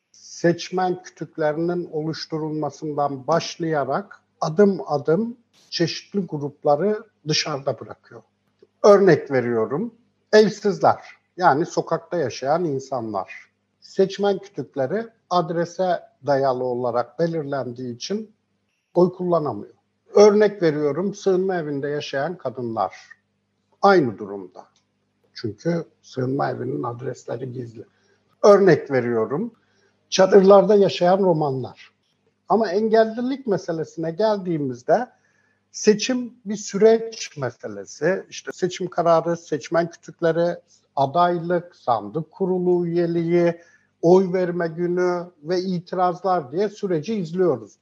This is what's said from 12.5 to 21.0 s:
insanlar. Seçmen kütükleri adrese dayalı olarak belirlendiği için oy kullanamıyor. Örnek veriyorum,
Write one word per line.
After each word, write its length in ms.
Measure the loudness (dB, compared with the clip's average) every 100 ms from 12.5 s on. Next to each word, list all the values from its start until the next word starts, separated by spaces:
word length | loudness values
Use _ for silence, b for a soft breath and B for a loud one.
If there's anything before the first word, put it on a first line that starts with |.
| -2 -2
insanlar. 800 | -4 -6 -8 -6 -6 -8 -14 -20 _ _ _
Seçmen 580 | -10 -2 0 0 -2 -2
kütükleri 680 | -6 -12 -10 -6 -4 -4 -8 _ _
adrese 720 | -2 0 -2 -4 -2 -2 -2 -6 _ 0
dayalı 380 | 2 2 0
olarak 560 | -2 -2 -2 -2 -4 -4
belirlendiği 760 | -2 -2 -6 -6 -6 -8 -10 -10
için 360 | -8 -8 -8 _ _ _ _ _ _
oy 200 | 2 2
kullanamıyor. 600 | 0 -2 0 -2 -6 -12 _ _ _ _
Örnek 480 | 8 8 8 4 2
veriyorum, 540 | 0 0 -2 -2